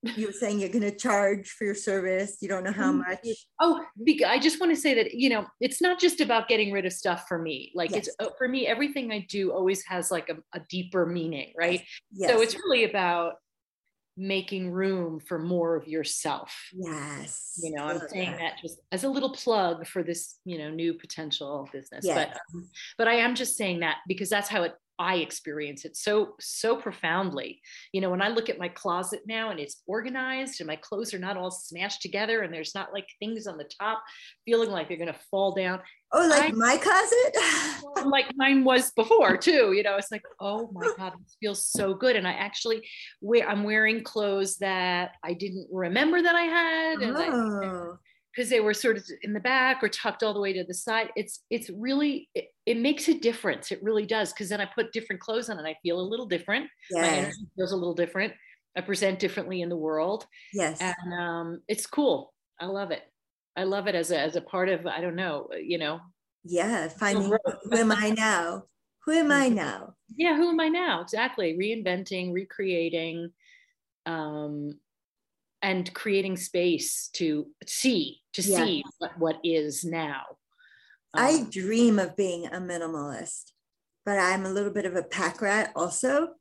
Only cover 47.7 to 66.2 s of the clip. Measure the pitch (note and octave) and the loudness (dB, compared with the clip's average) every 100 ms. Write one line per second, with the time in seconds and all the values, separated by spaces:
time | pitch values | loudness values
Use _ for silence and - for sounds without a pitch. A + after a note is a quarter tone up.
47.7 | F3+ F3 F3+ _ _ _ - B3 A#3+ G#3+ | -6 -8 -12 _ _ _ -6 2 4 4
48.7 | G#3 B3+ A3 - G#3 - G#3 B3 C4 B3+ | 2 2 0 -2 -12 -6 -4 2 4 4
49.7 | C4 G#3+ - G#3+ G3+ A3 G3+ G3 F#3 F3+ | 2 0 -2 -4 0 -2 0 -2 -2 -4
50.7 | F3+ - A3 A3 - G#3+ - _ A#3 A#3 | -8 -2 -2 -2 -6 -8 -10 _ -6 -6
51.7 | F#3+ A#3+ C#4 D4 C4+ - - - _ - | -8 -2 2 2 -2 -6 -8 -8 _ -2
52.7 | A#3 B3+ C#4+ - D#4+ A3+ A#3 G3+ B2+ - | 0 2 0 2 2 2 0 -2 -4 -6
53.7 | G3+ G3+ A3 G#3 A3 G3+ - G3 G3+ G3 | -6 0 0 0 0 -2 -4 -6 -4 -4
54.7 | - A3+ A3+ A3 F#3+ - A3 A3+ G3 D#3 | -2 -4 -4 -8 -10 -4 -4 -4 -6 -8
55.7 | D#3 E3+ F3 F#3 A3+ A#3+ F3 F3 A3+ D4+ | -4 -2 -2 -2 -6 -2 -4 0 -2 -2
56.7 | _ - F3 E3 F#3 D3+ D3+ G#3 - F#3 | _ -6 0 2 2 -2 -6 -14 -4 -2
57.7 | F#3+ F3 E3+ E3+ F#3+ G#3 - - _ _ | 0 -2 0 -2 0 -4 -4 -20 _ _
58.7 | - F#3 G3 G3 F#3 G3 G3+ F#3 F#3 E3+ | -8 -4 0 0 2 -2 -2 -6 -4 -4
59.7 | E3+ D#3 D#3 E3 G#3+ - - - G3 E3 | -2 -2 0 0 -2 -8 -20 -10 -2 -2
60.7 | D#3 F#3 A#3 F3+ F3 F3 E3+ E3 E3+ - | 0 -4 -4 -6 -4 -4 -4 -6 -10 -6
61.7 | G#3+ - - C#4+ C#3+ - _ _ _ F3 | -6 -4 2 2 2 -2 _ _ _ -8
62.7 | G3 G3 D#3+ - _ _ _ _ - F#3+ | -6 -4 -6 -8 _ _ _ _ -4 -2
63.7 | G3+ G3 F3+ E3 E3 D3+ E3 - F#3 F#3 | 0 0 0 0 0 0 -2 -4 -2 0
64.7 | F3 E3+ B2+ F3 E3+ F#3 D3 - F2 D#2+ | 0 -2 -4 -4 -4 -4 -4 -8 -10 -4
65.7 | E3+ D3+ E3 E3+ _ | -2 -2 -4 -10 _